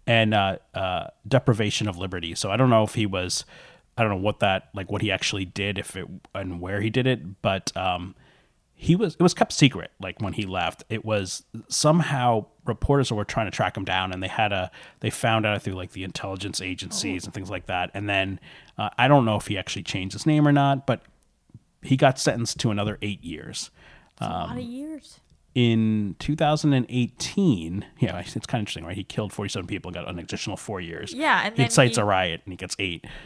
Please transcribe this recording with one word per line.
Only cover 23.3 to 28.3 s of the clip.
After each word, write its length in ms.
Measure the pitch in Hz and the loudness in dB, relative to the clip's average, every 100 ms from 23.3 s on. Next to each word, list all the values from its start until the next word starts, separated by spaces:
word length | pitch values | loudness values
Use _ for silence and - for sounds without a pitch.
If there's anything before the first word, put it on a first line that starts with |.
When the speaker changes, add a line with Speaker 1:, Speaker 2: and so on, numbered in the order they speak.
| 78 - - - _ - - _ - | -12 -10 -10 -12 _ -20 -20 _ -8
Speaker 2:
That's 120 | 104 | -6
a 40 | |
lot 160 | 85 - | -4 -6
of 40 | 247 | -8
Speaker 1:
Um, 40 | |
Speaker 2:
years. 580 | 240 247 302 311 - - _ _ _ | -10 -10 -10 -12 -16 -20 _ _ _
Speaker 1:
in 600 | 127 120 113 110 107 104 85 | 2 4 4 2 2 -2 -4
two 180 | - 151 | -4 0
thousand 380 | 147 151 151 | 2 2 4
and 100 | 135 120 | 2 2
eighteen, 960 | 123 120 - - - 190 101 82 95 - - | 0 -2 -2 -6 2 4 4 0 -6 -6 -2
yeah, 200 | 110 87 | -2 -2
it's 140 | 87 | -6